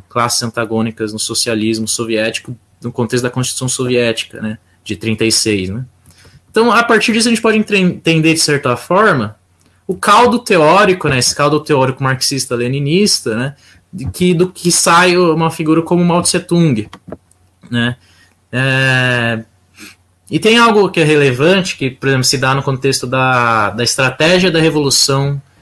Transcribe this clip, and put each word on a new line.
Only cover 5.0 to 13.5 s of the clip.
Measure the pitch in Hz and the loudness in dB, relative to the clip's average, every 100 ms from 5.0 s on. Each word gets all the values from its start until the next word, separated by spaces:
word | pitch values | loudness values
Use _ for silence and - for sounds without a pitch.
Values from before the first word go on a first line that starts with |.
| 110 107 | -4 -2
e | 113 | 0
seis, | 107 110 101 92 | 0 0 -2 -4
né? | 104 131 _ _ _ - - _ | -8 -12 _ _ _ -20 -20 _
Então, | - 233 | 0 2
a | 208 | 2
partir | - 220 226 | 2 2 2
disso, | 226 233 | 0 0
a | |
gente | 226 | 0
pode | 226 214 | 2 0
entre-, | 214 202 | 0 0
entender, | 185 - - 160 156 | 0 0 0 2 2
de | 160 | 2
certa | - 143 135 123 | 0 0 -2 -4
forma, | - 180 214 151 107 - _ _ _ _ - | 0 2 2 2 -2 -8 _ _ _ _ -10
o | |
caldo | 185 - 208 240 233 | -4 2 4 4 2
teórico, | - 185 151 185 208 185 151 | 0 4 4 4 4 2 0
né, | 131 | 0
esse | 117 | 0
caldo | - 147 151 | 0 0 0
teórico | 147 147 131 131 | 2 2 2 0
marxista-leninista, | 135 131 - 139 - 120 120 139 143 170 208 - 123 110 | -2 -2 -2 -4 -4 -4 -2 -2 0 2 2 0 -2 -4
né, | 135 | -4